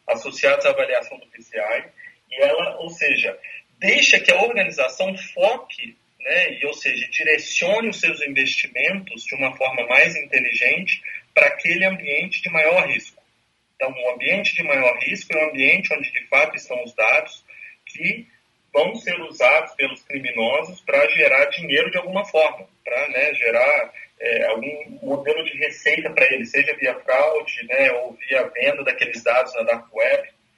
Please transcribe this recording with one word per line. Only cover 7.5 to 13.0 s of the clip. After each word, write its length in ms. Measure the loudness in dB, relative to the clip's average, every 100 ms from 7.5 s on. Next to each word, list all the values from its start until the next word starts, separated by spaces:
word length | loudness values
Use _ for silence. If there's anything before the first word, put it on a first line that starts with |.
| 0 2 2 0
os 100 | 0
seus 220 | -2 0
investimentos 1000 | -2 0 0 0 -2 -2 -2 -2 -8 -12
de 100 | -10
uma 200 | -4 -4
forma 320 | -2 -2 -2 2
mais 280 | 4 4
inteligente 880 | 0 -2 -2 0 0 0 0 -2 -6 -6 -18 0
para 140 | 4 4
aquele 380 | 2 -2 0
ambiente 560 | 0 0 -4 -4 -4 -6
de 80 | -2
maior 360 | 2 4 4 2
risco. 360 | -2